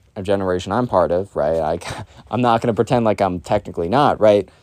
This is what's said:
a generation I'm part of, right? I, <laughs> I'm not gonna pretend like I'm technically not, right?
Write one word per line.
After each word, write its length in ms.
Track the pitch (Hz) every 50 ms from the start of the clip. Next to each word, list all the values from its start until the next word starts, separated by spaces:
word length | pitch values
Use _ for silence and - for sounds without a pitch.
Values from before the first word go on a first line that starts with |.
| _ _ _
a 80 | 107
generation 480 | 95 101 98 101 95 92 92 90 - -
I'm 160 | 98 123 123
part 240 | - 107 92 85 76
of, 240 | 85 90 98 - -
right? 480 | 78 71 78 82 80 78 78 82 -
I, 220 | - - - - 107 - - -
<laughs> 120 | - -
I'm 100 | - 123
not 200 | 123 120 117 113
gonna 140 | - 120 107
pretend 300 | 117 110 - 143 123 117
like 160 | 110 101 -
I'm 200 | 101 92 90 87
technically 480 | - - 110 101 - - - 85 85 85
not, 320 | 110 143 147 117 85 -
right? 280 | 104 107 104 104 95 - - _